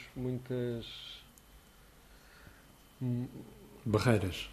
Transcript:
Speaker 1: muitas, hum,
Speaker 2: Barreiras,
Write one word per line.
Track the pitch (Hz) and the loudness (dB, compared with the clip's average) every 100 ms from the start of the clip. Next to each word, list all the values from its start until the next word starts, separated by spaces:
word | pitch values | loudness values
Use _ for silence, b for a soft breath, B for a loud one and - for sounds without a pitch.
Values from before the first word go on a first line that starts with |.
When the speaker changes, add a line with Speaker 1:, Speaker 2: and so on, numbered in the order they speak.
| - - | -10 -4
Speaker 1:
muitas, | 127 127 127 127 120 117 110 - - - - - - - - - - - b b b b b b b - - - | -2 -2 -2 -2 0 -2 -6 -10 -12 -14 -16 -20 -20 -20 -20 -20 -20 -20 b b b b b b b -20 -20 -4
hum, | 127 120 127 - - - - - | 0 0 -2 -6 -14 -16 -18 -8
Speaker 2:
Barreiras, | 120 104 127 107 92 - - | 2 6 8 6 6 -2 -4